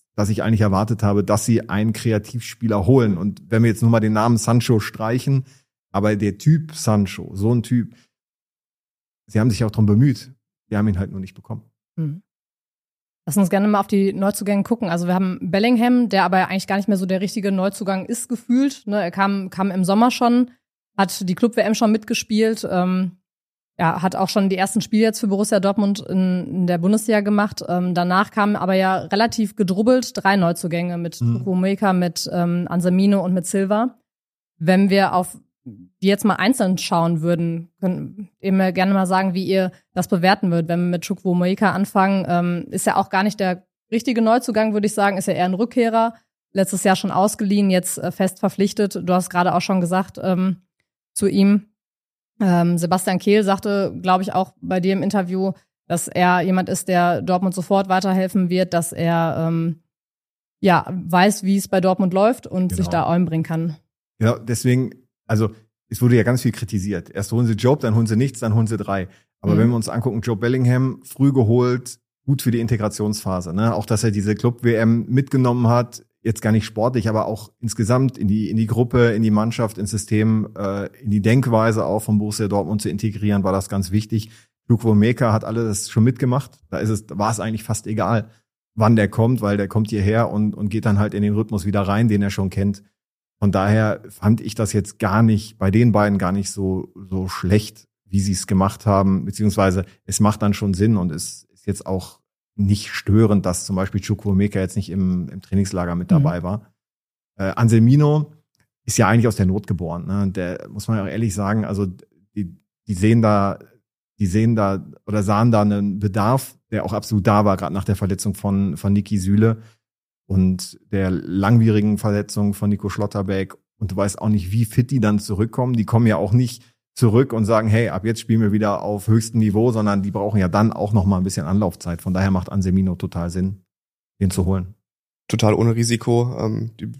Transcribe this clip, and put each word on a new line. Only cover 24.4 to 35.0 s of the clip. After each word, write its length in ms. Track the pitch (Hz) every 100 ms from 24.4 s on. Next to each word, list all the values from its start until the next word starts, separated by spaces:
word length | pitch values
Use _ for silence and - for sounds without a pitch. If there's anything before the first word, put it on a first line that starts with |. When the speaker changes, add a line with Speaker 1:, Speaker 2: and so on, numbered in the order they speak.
| 196
Speaker 2:
die 80 | 185
ersten 240 | 196 220
Spiele 220 | - 214
jetzt 180 | 220 214
für 60 | 208
Borussia 340 | 196 208 208
Dortmund 400 | 196 196 202 202
in, 460 | - 190 185 180 -
in 200 | 185 180
der 120 | 175
Bundesliga 420 | 185 214 220 214
gemacht. 420 | 202 208 208 - -
Ähm, 280 | 180 180
danach 360 | 175 175 185 208
kamen 280 | 220 208 208
aber 160 | 180
ja 240 | 190 190 185
relativ 580 | 160 202 226 233 208 -
gedrubbelt 560 | 185 190 220 254 233 -
drei 200 | 190 196
Neuzugänge 600 | 170 175 175 170 175 175
mit 240 | 170 -
Speaker 1:
Mhm. 160 | 120 117
Speaker 2:
Chukwuemeka, 560 | 190 180 190 196 202
mit, 360 | 180 180 - -
ähm, 360 | 180 175 175 175
Anselmino 560 | 180 175 180 202 196
und 100 | 185
mit 120 | 185 170
Silva. 540 | 202 190 208 254 - _ _ _ _ _ -
Wenn 300 | 160 185 196
wir 260 | 196